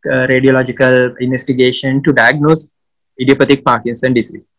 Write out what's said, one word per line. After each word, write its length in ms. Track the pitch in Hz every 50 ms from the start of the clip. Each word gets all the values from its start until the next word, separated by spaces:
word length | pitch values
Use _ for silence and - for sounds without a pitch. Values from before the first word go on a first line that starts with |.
| _
uh, 200 | 147 131 131 127
radiological 880 | 127 127 131 131 135 131 131 131 127 120 - 135 127 127 127 127 123 123 -
investigation 800 | 123 123 131 123 - - 131 123 127 127 123 - - 135 131 139
to 100 | 135 151
diagnose 600 | 139 135 - 117 135 151 143 151 160 156 - _ _ _ _ _ _ _ _ _ _ -
idiopathic 440 | 127 127 135 135 143 - 139 135 -
Parkinson's 500 | 135 120 117 113 120 120 - - 127 127
disease. 380 | 120 110 - - - _ _ _